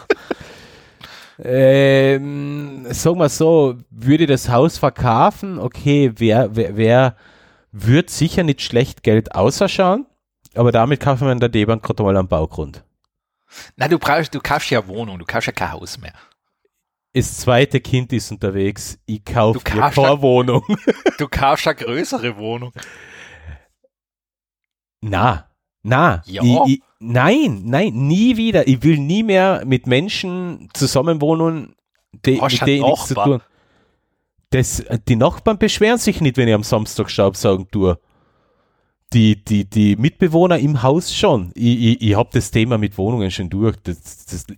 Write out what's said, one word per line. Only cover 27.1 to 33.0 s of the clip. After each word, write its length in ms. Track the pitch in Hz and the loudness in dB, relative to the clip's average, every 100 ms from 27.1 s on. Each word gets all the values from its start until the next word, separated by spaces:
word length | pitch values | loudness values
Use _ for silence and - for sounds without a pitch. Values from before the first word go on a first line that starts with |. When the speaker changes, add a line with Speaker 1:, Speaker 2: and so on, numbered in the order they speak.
| 123 147 277 254 98 | 0 2 2 0 -4
Speaker 2:
nein, 300 | 107 135 208 | -4 -2 -2
nie 420 | 113 139 185 240 226 | -2 0 2 2 2
wieder. 320 | 226 185 131 | 0 0 2
Ich 140 | 127 | 2
will 160 | 143 151 | 2 2
nie 240 | 143 202 | 0 0
mehr 400 | 226 190 190 180 | 2 2 2 0
mit 220 | 131 127 127 | 0 -2 2
Menschen 840 | 127 202 - 185 180 180 147 - | 0 0 -6 -8 -8 -8 -12 -14
zusammenwohnen, 1000 | - 135 135 165 160 147 160 165 160 - _ _ _ _ - 131 | -4 -2 0 0 0 0 0 0 -4 -10 _ _ _ _ -4 -2
die, 120 | 131 | 0
Speaker 1:
Hast 120 | 135 | 0
Speaker 2:
mit 80 | 123 | 0
Speaker 1:
du 60 | 139 | 0
Speaker 2:
denen 120 | 139 | 2
ich 20 | 127 | 2
nichts 160 | - | 0